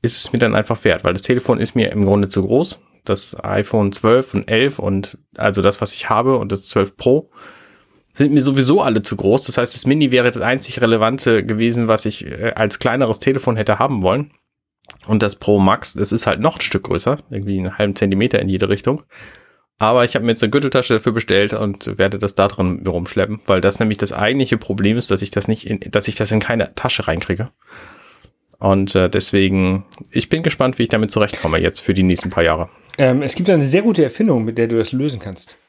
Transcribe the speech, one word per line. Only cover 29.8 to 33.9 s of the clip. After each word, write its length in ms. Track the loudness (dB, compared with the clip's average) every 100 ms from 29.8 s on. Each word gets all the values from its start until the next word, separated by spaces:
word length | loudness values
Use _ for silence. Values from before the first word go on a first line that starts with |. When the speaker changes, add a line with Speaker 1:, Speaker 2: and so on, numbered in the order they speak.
| -6 -20 -6
Speaker 1:
ich 160 | -6 -2
bin 140 | -2
gespannt, 340 | -2 0 -2 0
wie 60 |
ich 40 | -2
damit 220 | 0 0
zurechtkomme 480 | 0 -2 -2 -2 0
jetzt 200 | 0 -2
für 140 | -2
die 100 | 2
nächsten 260 | 2 2 -2
paar 140 | 0
Jahre. 240 | 0 0 -4 _ _ 0
Speaker 2:
Ähm, 260 | 2 2
es 120 | -2
gibt 160 | -2 2
eine 140 | 2
sehr 180 | 4 2
gute 220 | 2